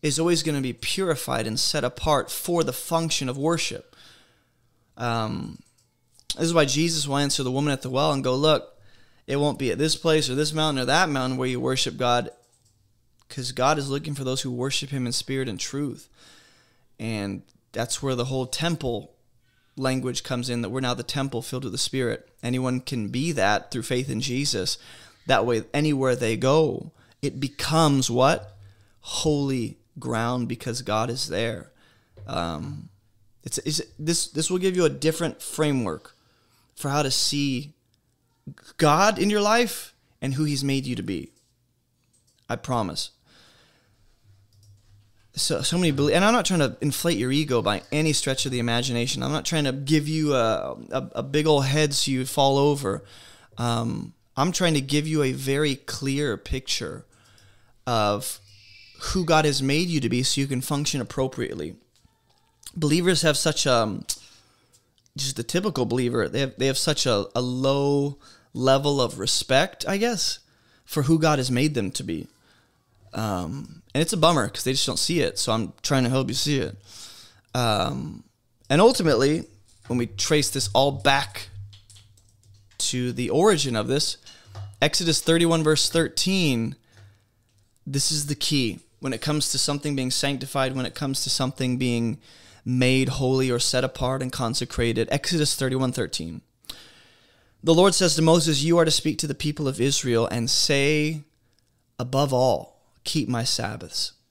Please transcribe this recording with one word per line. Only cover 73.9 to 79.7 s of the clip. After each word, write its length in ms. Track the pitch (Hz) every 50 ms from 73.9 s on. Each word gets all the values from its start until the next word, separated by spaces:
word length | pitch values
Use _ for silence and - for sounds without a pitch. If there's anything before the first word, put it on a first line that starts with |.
| -
and 80 | 139 160
it's 100 | 170 -
a 40 | 180
bummer 300 | 156 165 175 147 113 -
'cause 160 | - - -
they 100 | 127 135
just 120 | 131 -
don't 140 | - 127 -
see 200 | - - 180 170
it. 180 | 131 82 - -
So 120 | - -
I'm 220 | 113 113 110 82 - -
trying 220 | - - 147 135 127
to 80 | 117
help 160 | 131 135 135 123
you 80 | 120
see 240 | - - 147 147 135
it. 180 | 85 73 104 101 - - - - - - - - - - _ _ _ _ _
Um, 680 | 127 123 117 107 101 - - 139 131 131 151 - - - _ _ _ _ _ _ _ _ _
and 100 | 135 151
ultimately, 640 | 196 233 226 - 196 160 139 113 131 143 151 165 - - - - _ _